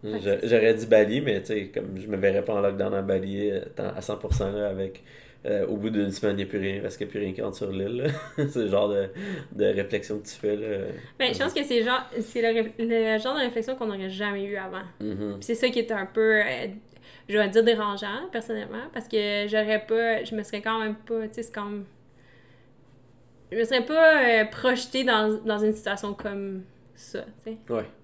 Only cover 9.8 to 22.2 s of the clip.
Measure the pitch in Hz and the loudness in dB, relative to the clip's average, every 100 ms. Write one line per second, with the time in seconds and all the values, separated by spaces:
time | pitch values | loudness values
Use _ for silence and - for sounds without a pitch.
9.8 | 98 104 - 107 - - 104 104 107 101 | 0 -4 -4 -8 -8 -6 -2 -2 -4 -4
10.8 | 95 - - - 254 - 285 339 277 240 | -6 -10 -14 -4 -2 0 -2 -2 0 2
11.8 | 226 254 254 226 220 240 226 226 220 - | 2 0 -2 -8 -6 0 2 2 -2 -2
12.8 | 233 226 220 220 233 294 247 233 226 262 | 0 2 2 2 0 0 0 -2 -4 -4
13.8 | 226 196 190 190 208 202 196 202 190 185 | -4 -4 -6 -4 -4 -4 -4 -6 -6 -10
14.8 | 180 - 208 196 208 202 - 226 254 247 | -12 -8 -6 -4 -6 -6 -4 0 2 2
15.8 | 226 214 190 - 220 214 208 127 156 202 | -2 -2 -2 2 4 4 2 -2 -6 -10
16.8 | - - - - - 208 202 208 226 226 | -18 -20 -20 -20 -2 2 4 6 6 4
17.8 | 208 202 202 220 359 240 220 220 214 220 | 0 -4 -6 -6 -6 -8 -6 -8 -6 -10
18.8 | 269 - 220 220 208 208 208 214 214 214 | -10 -12 -2 0 0 0 2 2 2 0
19.8 | 214 226 233 220 - 220 208 208 214 226 | 2 0 2 0 -2 -6 -6 -6 -4 -2
20.8 | 214 214 - 226 220 220 226 - 208 208 | -2 -6 -4 -4 -4 -8 -10 -8 -6 -8
21.8 | 196 - - - | -10 -18 -20 -20